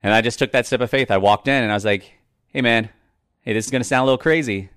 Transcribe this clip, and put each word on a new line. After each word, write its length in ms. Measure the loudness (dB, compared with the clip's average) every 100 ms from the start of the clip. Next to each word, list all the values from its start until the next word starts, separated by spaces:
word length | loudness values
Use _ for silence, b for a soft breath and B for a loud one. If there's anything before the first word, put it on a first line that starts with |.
And 100 | 2
I 80 | 2
just 180 | 2 -2
took 120 | -2
that 120 | -2 -2
step 160 | -4
of 80 | -2
faith. 220 | -2 0
I 60 | 2
walked 300 | 2 2 2
in 140 | 0
and 80 | 0
I 40 | -2
was 100 | 0
like, 280 | -2 -4 _ _ _ _
"Hey, 140 | -2
man, 280 | 2 0 0 _ _ _ _ _
hey, 120 | -4
this 120 | -4 -2
is 60 |
gonna 120 | -4
sound 200 | 0 0
a 20 | 2
little 120 | 2
crazy 520 | 2 0 0 -6 -8